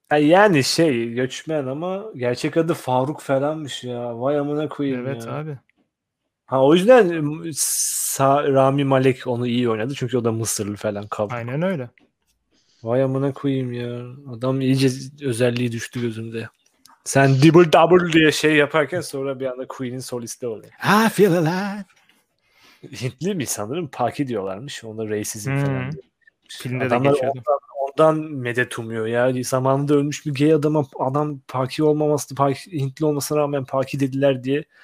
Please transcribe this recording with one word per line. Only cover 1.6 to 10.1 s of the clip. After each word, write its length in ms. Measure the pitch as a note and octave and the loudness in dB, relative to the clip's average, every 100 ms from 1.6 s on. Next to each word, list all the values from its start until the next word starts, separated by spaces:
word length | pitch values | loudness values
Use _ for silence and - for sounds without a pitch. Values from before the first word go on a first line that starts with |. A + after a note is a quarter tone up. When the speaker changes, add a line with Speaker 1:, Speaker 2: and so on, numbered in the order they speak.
| C3 | -4
Speaker 1:
ama 380 | C#3 F3 F#3+ A3 C3+ | -6 -6 -8 -10 -6
gerçek 400 | B2 B2 D#3 E3 | -4 -2 -2 0
adı 180 | D#3+ | 0
Faruk 460 | E3 - B2+ C3+ D3+ | -2 0 0 0 -4
falanmış 640 | - C3+ C#3+ D#3 C#3+ - | -2 0 0 -4 -8 -12
ya. 360 | B2 A#2+ A#2+ A#2 | -10 -8 -8 -4
Vay 180 | B2+ D3 | -2 -2
amına 300 | C#3+ D3 D3+ | -2 -4 -6
koyayım 380 | - C#3+ B2+ B2+ | -4 -4 -4 -6
Speaker 2:
Evet 200 | C#3 A#2 | -8 -8
Speaker 1:
ya. 60 | |
Speaker 2:
abi. 260 | C3+ D#3 C#3 _ _ _ _ _ _ _ _ _ | -10 -10 -14 _ _ _ _ _ _ _ _ _
Speaker 1:
Ha, 180 | C3 | 2
o 100 | C3+ | 6
yüzden, 320 | F3 G3 B3+ F#3+ | 6 8 8 6
m, 420 | E3 D3 D#3 E3+ | 2 -4 -6 -8
Sa-, 1000 | D3 - - - - - - C#3 C#3 D3 | -6 -4 -4 -4 -4 -4 0 2 4 2
Rami 320 | C3+ C3+ C#3 | 4 4 2
Malek 420 | C#3 C3+ C3 B2+ B2+ | 2 2 2 0 -2
onu 200 | A#2+ B2 | -4 -2
iyi 240 | A#2+ A#2+ | 0 0
oynadı. 240 | A2 A#2 C#3+ | -2 -4 -6
Çünkü 220 | B2 | -4